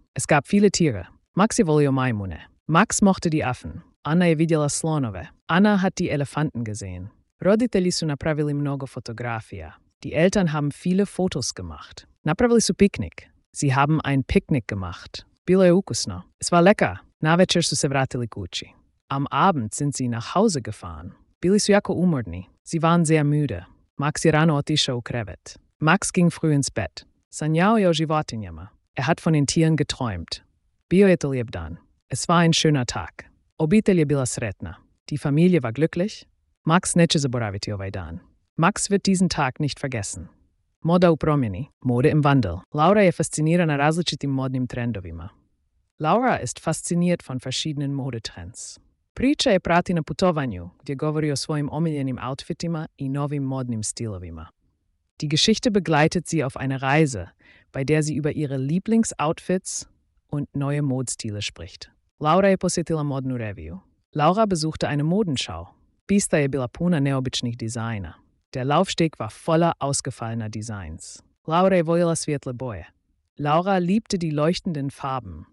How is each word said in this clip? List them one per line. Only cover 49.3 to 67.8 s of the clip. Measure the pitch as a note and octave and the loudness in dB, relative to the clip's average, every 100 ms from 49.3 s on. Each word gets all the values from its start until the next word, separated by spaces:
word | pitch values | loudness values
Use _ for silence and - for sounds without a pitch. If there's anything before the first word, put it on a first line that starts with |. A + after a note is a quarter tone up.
| D4+ C4+ | 2 2
je | F#3+ | 2
prati | - E3+ - | 4 2 2
na | F3 | -2
putovanju, | D3 D#3 F#3 D#3 C3 F#2 F2 _ | -4 0 0 2 -2 -6 -12 _
gdje | - | -10
govori | C3+ D3+ D#3 D#3 | -4 -2 -2 -2
o | C3+ | -4
svojim | - D3+ D3 | -4 -4 -4
omiljenim | D3 E3 D3 C3+ B2+ | -2 -2 -2 -4 -6
outfitima | B2 C#3 - E3 E3+ E3 D#3+ - | -8 -8 -10 -8 -6 -6 -8 -8
i | C3+ | -6
novim | C#3 C#3+ D3 | -4 -4 -4
modnim | C3+ C3 B2 A2+ | -4 -4 -4 -6
stilovima. | G#2+ - A2+ F#2+ F2 E2 D#2+ _ _ _ _ _ _ - | -6 -6 -8 -8 -12 -14 -16 _ _ _ _ _ _ -8
Die | D3+ | -2
Geschichte | D3+ - A3 B3+ | 2 2 2 2
begleitet | G3+ D#3+ D3+ D#3+ F#3 - | 0 2 4 4 2 -2
sie | D#3+ | -2
auf | C3 - | -2 -4
eine | C3+ C3+ | -6 -2
Reise, | C3 D3 D#3 A2+ E2+ _ _ _ _ | 2 4 2 0 -12 _ _ _ _
bei | C#3 | -6
der | C3+ D#3 | 0 0
sie | D3+ | 0
über | D3+ D3 A#2 | -2 -4 -4
ihre | B2 C3+ | -4 -4
Lieblingsoutfits | C3+ F3 - A3+ A3+ - D3 E3 - F#3 - - - _ _ _ - | -2 -2 0 0 0 -2 -2 -2 -2 -4 -4 -12 -12 _ _ _ -8
und | D3 C3+ | -8 -6
neue | C#3 C#3 D3 | -4 -4 -2
Modestile | D3 B2+ B2+ - A2+ G#2 | -2 -2 -4 -8 -8 -8
spricht. | G2+ - E2+ - - _ _ - | -10 -10 -16 -16 -20 _ _ -4
Laura | D3+ F3 G3 | 2 4 4
je | F#3+ | 2
posjetila | F3+ F3+ E3 D#3+ | 0 -2 -2 -2
modnu | D3 C3+ C3 B2 | -2 -4 -4 -4
reviju. | A2 F#2+ E2 F2+ _ _ _ | -6 -8 -12 -14 _ _ _
Laura | D3+ D3+ G3 A3 | 0 2 2 2
besuchte | F3 D#3 - - | 0 -2 -4 -4
eine | C#3+ | -2
Modenschau. | D3+ F#3 G3 B2+ - E2 F2 _ _ _ - | 0 0 0 -2 -6 -10 -14 _ _ _ 0
Pista | G3+ - E3 | 0 2 0
je | C#3 | 0
bila | C#3 B2 | -2 -4
puna | - F3 E3+ | -2 0 2
neobičnih | C#3 C3+ C3 - B2 A#2 | 2 0 -2 -4 -6 -6
dizajna. | A2+ A#2 | -8 -6